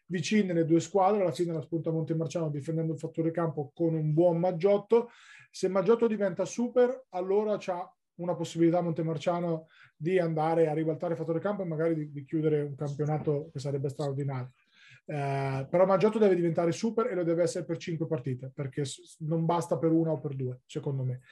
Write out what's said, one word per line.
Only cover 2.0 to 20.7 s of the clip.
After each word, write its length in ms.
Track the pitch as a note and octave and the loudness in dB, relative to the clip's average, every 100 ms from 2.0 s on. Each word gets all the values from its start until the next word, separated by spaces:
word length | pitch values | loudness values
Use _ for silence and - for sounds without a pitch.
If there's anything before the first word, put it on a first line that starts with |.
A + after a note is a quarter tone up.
| D#3 D#3+ D#3+ F3 D#3 | -2 -2 -2 -2 -4
difendendo 440 | D3 C3+ E3 D#3+ | -4 -4 -2 -2
il 60 | D#3 | -4
fattore 320 | D#3+ E3 D#3+ | -6 -2 -2
campo 420 | E3 E3 D#3 C3+ | 0 -2 -4 -8
con 200 | - E3 | -2 0
un 180 | D#3+ D#3 | 0 2
buon 240 | D3+ F3 E3 | 4 4 4
Maggiotto. 720 | F#3 E3 G3 G3+ G3+ A#3 A#3 - - - - | 0 2 2 2 4 2 2 -8 -20 -20 -20
Se 180 | - F#3 | -4 0
Maggiotto 380 | F#3+ F3+ A3+ A#3 | 2 2 4 2
diventa 380 | G#3+ G3+ F3 | 0 -2 -2
super, 640 | F#3 - A#3+ B3 B3 B3+ - | -4 -4 0 2 2 0 -8
allora 460 | F#3 F#3 G3+ G#3+ G3+ | -6 0 0 2 -2
c'ha 340 | - F3 F#3 _ _ | -4 -6 -8 _ _
una 200 | - F3 | -8 -4
possibilità 460 | D#3 E3 E3 E3 F3 | -4 -4 2 4 4
Montemarciano 840 | E3+ D#3+ D#3+ D#3 F3+ F3 F3 E3 - _ - - | 0 -2 -2 -2 -2 -2 -2 -4 -8 _ -20 -8
di 220 | D#3 F#3 | 0 2
andare 500 | E3 D#3 D#3+ E3 D#3+ | 2 0 2 4 2
a 40 | |
ribaltare 400 | D3+ D#3+ D#3+ F3 | 2 -2 -2 -4
il 60 | E3 | -2
fattore 220 | D#3 E3 | -2 -2
campo 220 | G3+ G3+ | -2 -4
e 40 | F3+ | -4
magari 280 | D#3 E3 | 0 0
di, 160 | E3 D3+ | 0 -4
di 140 | C#3+ | -10
chiudere 380 | C3+ D#3+ D#3 D3+ | -6 -2 2 0
un 120 | D3 | 0
campionato 760 | C3 D3 C#3+ D3 D3+ - C#3+ D#3+ | -4 -6 -2 -2 -2 -2 -2 -4
che 60 | C#3 | -8
sarebbe 300 | C#3 C#3 C#3 | -4 -4 -4
straordinario. 640 | C3 C#3+ C3+ C#3 C3 B2+ _ _ _ - - | -4 -4 -4 -4 -6 -8 _ _ _ -20 -20
Eh, 640 | - D3 C#3 C#3 C#3 C3+ C3+ | -10 -6 -2 -2 -2 -4 0
però 160 | F3 | 2
Maggiotto 340 | F#3+ F#3+ G#3 A3 | 4 6 4 4
deve 180 | G#3 F3+ | 4 4
diventare 340 | E3+ D#3+ E3+ | 2 2 0
super 380 | E3 A3+ A3 - | 0 0 0 0
e 60 | |
lo 100 | F3+ | 0
deve 180 | E3+ E3+ | 0 2
essere 220 | E3 F3+ | 2 0
per 120 | - E3 | -6 -6
cinque 300 | - D#3+ D#3 | -4 -4 -2
partite, 460 | D#3+ C#3 B2+ C3 | -4 -4 -6 -8
perché 300 | - C3+ D3 | -8 -6 -4
s-, 320 | C3 - - - | -6 -8 -18 -10
non 240 | D#3 E3 | -2 0
basta 320 | E3 E3+ E3 E3+ | 2 0 0 0
per 140 | E3 | 4
una 220 | D#3+ D#3+ | 4 2
o 80 | D#3 | -2
per 140 | D3 | -4
due, 260 | C3+ B2+ B2+ | -6 -6 -8
secondo 380 | - | -12